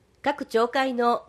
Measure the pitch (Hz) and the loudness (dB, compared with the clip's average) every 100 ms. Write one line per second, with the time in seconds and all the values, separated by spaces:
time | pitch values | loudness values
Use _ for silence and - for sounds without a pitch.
0 | _ _ 269 294 262 226 233 269 269 240 | _ _ -4 -4 -2 0 0 0 -2 0
1 | 240 240 | 0 0